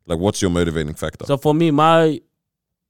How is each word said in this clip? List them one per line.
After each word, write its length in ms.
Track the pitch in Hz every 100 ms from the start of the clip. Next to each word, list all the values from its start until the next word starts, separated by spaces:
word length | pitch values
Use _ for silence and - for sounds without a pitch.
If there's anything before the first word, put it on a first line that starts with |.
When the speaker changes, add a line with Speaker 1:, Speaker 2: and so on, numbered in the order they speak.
| -
Speaker 1:
Like, 100 | 82
what's 220 | 95 -
your 80 | 98
motivating 440 | 87 85 80 73 80
factor? 300 | 80 - -
Speaker 2:
So 120 | 139
for 160 | 151
me, 160 | 151 170
my, 520 | 143 160 165 160 147 - _ _ _ _ _